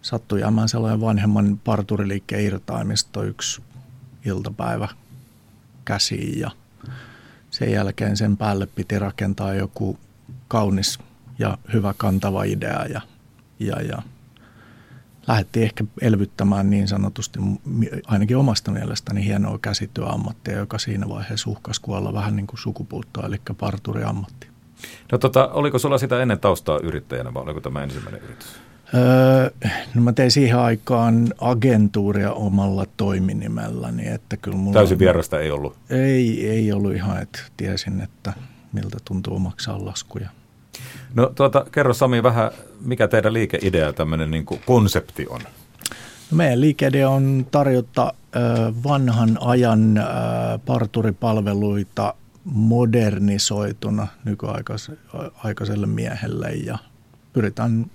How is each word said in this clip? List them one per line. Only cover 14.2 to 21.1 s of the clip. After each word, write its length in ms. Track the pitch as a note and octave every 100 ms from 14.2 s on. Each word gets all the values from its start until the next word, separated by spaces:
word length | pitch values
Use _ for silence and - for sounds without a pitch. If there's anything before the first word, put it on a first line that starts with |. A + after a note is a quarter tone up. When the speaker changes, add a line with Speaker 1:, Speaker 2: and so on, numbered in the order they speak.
| - - - - - - - - - - -
Speaker 1:
lähdettiin 360 | A2+ F2+ A#2+
ehkä 200 | A2 - G#2 -
elvyttämään 680 | B2 G#2 G2+ - G2+ G2+ G2
niin 180 | G2+ G2
sanotusti, 520 | G2 G2 G2+ G#2 - G2 G2+ -
mi-, 240 | B2+ A2+ - -
ainakin 320 | G#2+ G#2 B2+
omasta 340 | C#3 A2 -
mielestäni 540 | G2 - - - G2+ G2+
hienoa 340 | G2+ G#2 G#2
käsityöammattia, 960 | G#2+ G2+ G#2 - G#2 G#2 G#2 A2 - G#2
joka 200 | G2+ G#2+
siinä 320 | - G2+
vaiheessa 400 | G#2